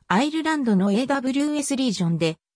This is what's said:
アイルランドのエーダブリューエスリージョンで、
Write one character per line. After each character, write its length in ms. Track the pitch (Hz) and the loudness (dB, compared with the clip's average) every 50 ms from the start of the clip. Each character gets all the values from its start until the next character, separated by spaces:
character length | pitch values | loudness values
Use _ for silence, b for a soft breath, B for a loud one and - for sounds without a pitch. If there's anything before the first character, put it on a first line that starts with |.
| _ | _
ア 140 | - 180 202 | 0 2 2
イ 80 | 277 302 | 2 2
ル 120 | 302 320 302 | -2 -2 -2
ラ 140 | 311 320 | -2 -2
ン 80 | 302 269 | 0 2
ド 100 | 233 208 | 2 2
の 160 | 185 190 202 | 2 4 2
エ 120 | 196 220 269 | 2 0 0
ー 40 | |
ダ 140 | 247 277 277 | 0 -2 -2
ブ 100 | 240 262 | -2 -2
リ 100 | 262 277 | -2 0
ュ 120 | 285 294 294 | 0 0 -2
ー 20 | |
エ 80 | 294 277 | -2 -2
ス 120 | - 277 | -2 -2
リ 140 | 247 269 254 | -2 0 -2
ー 20 | 185 | 0
ジ 100 | - 180 | 0 -2
ョ 60 | 165 | -2
ン 80 | 170 | 0
で、 200 | 156 165 160 160 - _ _ _ | 0 0 -2 -2 -4 _ _ _